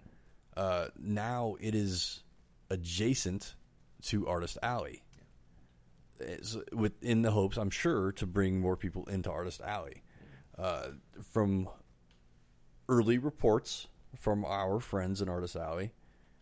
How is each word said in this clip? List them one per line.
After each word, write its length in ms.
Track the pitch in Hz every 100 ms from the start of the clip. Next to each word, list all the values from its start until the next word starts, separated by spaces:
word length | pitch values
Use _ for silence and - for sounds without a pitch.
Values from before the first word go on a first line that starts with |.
| - - - - - -
Uh, 320 | 95 90 - -
now 580 | 98 104 113 123 113 95
it 140 | 110
is 480 | 107 98 92 - - - - - - -
adjacent 880 | 92 85 85 117 135 92 95 - - - _ - -
to 240 | - 104 85
Artist 320 | 87 87 -
Alley. 400 | 120 120 71 - - - - - - - - - - - - -
It's 360 | 65 - 107 110 -
within 500 | 113 107 - 120 113
the 80 | 113
hopes, 260 | 104 98 117
I'm 140 | 98
sure, 420 | - 170 120 95
to 140 | - 92
bring 340 | 98 95 95
more 160 | 92 92
people 280 | 92 90 -
into 240 | 95 90
Artist 300 | 78 90 -
Alley. 420 | - 104 71 64 - - - - - -
Uh, 300 | 92 73 62 69 - 92 -
from 360 | 113 101 95 92 - - - - _ - - - - - - -
early 300 | 120 110 123
reports 680 | 147 - 117 117 - - - - - -
from 280 | 110 104
our 360 | 92 98 95 110
friends 420 | - 101 92 98
in 60 | 90
Artist 280 | 90 87 85
Alley, 360 | 80 85 107 - - - - -